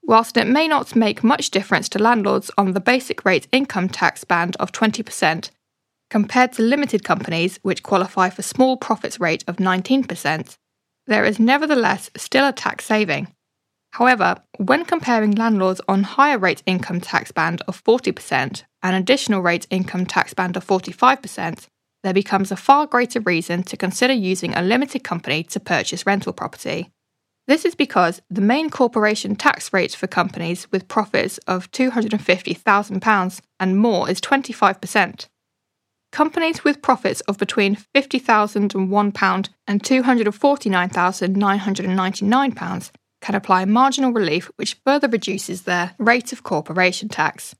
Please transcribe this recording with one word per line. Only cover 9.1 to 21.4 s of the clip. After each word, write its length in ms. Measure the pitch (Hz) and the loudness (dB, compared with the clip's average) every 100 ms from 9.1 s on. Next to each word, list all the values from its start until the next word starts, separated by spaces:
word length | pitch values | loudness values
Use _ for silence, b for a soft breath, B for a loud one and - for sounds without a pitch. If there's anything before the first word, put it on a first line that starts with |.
| - | -4
rate 240 | 175 165 - | -2 -2 -4
of 140 | 175 | -2
nineteen 420 | 190 185 185 269 | 0 0 2 0
percent, 540 | 254 170 147 156 - - _ _ _ _ - | 0 -4 -4 -4 -6 -16 _ _ _ _ 0
there 180 | 214 | 2
is 140 | - 208 | 2 2
nevertheless 720 | 226 277 302 277 226 202 - - | 4 4 2 2 2 -2 -6 -16
still 320 | - 262 277 | -2 2 2
a 40 | |
tax 320 | 262 - - | 0 -6 -6
saving. 440 | - 214 202 147 - _ _ _ _ _ _ | -2 0 0 -2 -6 _ _ _ _ _ _
However, 420 | - 247 254 180 190 _ - | 0 2 4 2 0 _ -8
when 280 | 196 277 | 0 2
comparing 480 | 339 339 - 233 214 | 2 -4 0 2 2
landlords 480 | 208 226 214 185 185 - | 2 2 2 2 -2 -2
on 160 | 196 | 0
higher 340 | 196 - 285 269 | 0 2 2 4
rate 240 | 185 - | 0 0
income 360 | - 185 - 175 | -2 -2 -2 -6
tax 320 | 175 - - | -2 -4 -4
band 280 | - 160 170 - | -2 -2 -2 -8
of 160 | 190 | -6
forty 280 | - 240 - | 2 2 2
percent 520 | - - 135 139 - - _ | -6 -2 -2 -2 -6 -16 _
and 100 | 185 | -2
additional 480 | 185 180 277 - 202 | -2 2 2 2 0
rate 240 | 180 175 - | 0 -2 -2
income 380 | 185 185 180 180 | -4 -4 -4 -2
tax 260 | - - | 0 -2
band 240 | - 180 180 | -2 -4 -4
of 60 | |
forty-five 580 | - 190 - 175 247 269 | -2 -2 -2 2 2 2
percent, 460 | 220 - | -4 -8